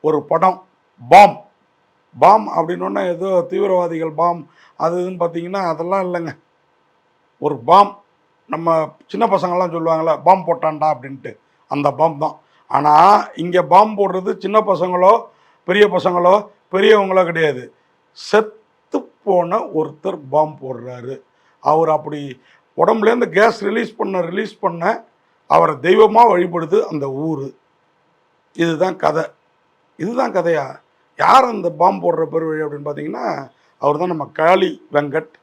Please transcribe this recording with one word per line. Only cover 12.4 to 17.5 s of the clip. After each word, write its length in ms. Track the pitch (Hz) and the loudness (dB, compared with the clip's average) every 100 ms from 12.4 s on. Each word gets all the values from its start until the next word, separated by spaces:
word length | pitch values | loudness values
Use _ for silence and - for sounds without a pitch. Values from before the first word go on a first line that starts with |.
| _ _ _ | _ _ _
ஆனா 560 | 139 147 151 180 208 185 | -2 4 6 8 6 2
இங்க 280 | - 170 180 | -8 -2 -2
பாம் 340 | 147 175 214 208 | 4 4 4 0
போடுறது 380 | 196 180 185 - | -2 -2 -6 -8
சின்ன 220 | 190 214 | -2 0
பசங்களோ 640 | 202 175 180 180 185 233 - _ _ _ | 0 -2 -2 2 4 4 0 _ _ _
பெரிய 220 | - 190 208 | -4 2 2
பசங்களோ 600 | 180 190 175 175 202 208 _ _ | 2 -2 2 2 2 0 _ _
பெரியவங்களோ 520 | 185 214 214 196 190 | 0 4 4 4 0
கிடையாது. 480 | 175 165 156 | 0 0 -2